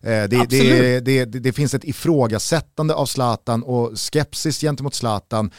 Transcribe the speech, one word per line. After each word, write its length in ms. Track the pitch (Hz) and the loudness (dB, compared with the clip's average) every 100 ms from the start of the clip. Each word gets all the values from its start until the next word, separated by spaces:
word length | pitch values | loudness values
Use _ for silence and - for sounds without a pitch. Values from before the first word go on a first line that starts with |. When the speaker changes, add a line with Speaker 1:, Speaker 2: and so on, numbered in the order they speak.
Speaker 1:
det, 260 | 113 110 104 | -2 0 2
det, 100 | 123 | 2
Speaker 2:
Absolut. 640 | 120 131 131 - 127 123 123 | 2 4 6 6 4 2 2
Speaker 1:
det, 200 | 135 120 | 2 0
det, 140 | 123 | -2
det 140 | 123 | -2
finns 200 | 123 143 | 0 0
ett 100 | 135 | -2
ifrågasättande 1120 | - 117 160 151 117 107 - 165 - - 156 160 | -4 -4 0 2 2 0 0 -2 -4 -4 -2 0
av 100 | 135 | -2
Zlatan 580 | 135 123 107 - 117 | 0 0 0 -2 -4
och 360 | 123 123 117 110 | 0 -2 -2 -4
skepsis 640 | - 151 143 - 160 - | -4 -2 -2 -4 -4 -2
gentemot 320 | 156 139 139 - | -2 -2 -6 -4
Zlatan 560 | 117 101 - 110 104 | -2 -2 -2 -2 -2